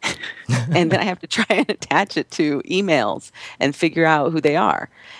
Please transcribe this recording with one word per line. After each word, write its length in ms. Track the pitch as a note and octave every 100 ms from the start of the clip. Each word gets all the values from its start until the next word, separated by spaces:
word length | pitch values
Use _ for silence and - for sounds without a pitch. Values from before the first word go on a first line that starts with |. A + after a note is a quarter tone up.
<laughs> 60 | - - - - - B2 A#2+
And 200 | E3+ D#3+
then 100 | F#3
I 40 |
have 140 | G3+ F3+
to 60 | -
try 180 | - G#3
and 180 | F#3+ D4
attach 480 | - - D3+ G3+ -
it 140 | -
to 280 | - D3+ C#3+
emails 680 | - F#3 G3 D3 G#2 - - - - -
and 140 | C#3
figure 300 | - E3 E3 D#3+
out 260 | D#3 C#3
who 80 | D#3+
they 160 | D3 D#3+
are. 320 | G#2 - - - -